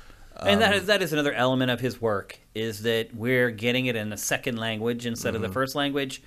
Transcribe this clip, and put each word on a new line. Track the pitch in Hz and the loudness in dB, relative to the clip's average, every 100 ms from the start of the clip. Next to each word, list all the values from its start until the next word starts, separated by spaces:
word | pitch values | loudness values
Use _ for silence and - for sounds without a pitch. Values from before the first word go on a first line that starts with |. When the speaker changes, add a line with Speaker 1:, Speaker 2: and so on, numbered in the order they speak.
| - - - - | -18 -20 -20 -4
Speaker 1:
And | 196 202 | 2 4
that | 220 | 4
Speaker 2:
Um, | 202 | 4
Speaker 1:
is, | 185 | 4
that | 202 | 2
is | 175 | 2
another | 151 147 | 2 2
element | 113 127 131 127 | 2 4 4 2
of | 117 | 0
his | 123 107 | -2 0
work, | 113 98 - - _ 107 | 0 0 -4 -16 _ -6
is | 113 101 | -4 -2
that | 113 113 113 | 0 0 -2
we're | 113 117 127 123 | -4 0 2 2
getting | 110 120 127 127 | 0 0 0 0
it | |
in | 113 107 | -2 -4
a | 101 | -6
second | - 127 139 117 | -2 -2 -2 -4
language | 113 110 113 120 120 | -2 -2 -2 -2 -4
instead | 113 123 110 | -4 -2 -2
of | |
the | 95 | -2
Speaker 2:
Mm-hmm. | |
Speaker 1:
first | 101 131 147 | -2 -2 -2
language. | 143 139 135 - | -2 -2 -4 -8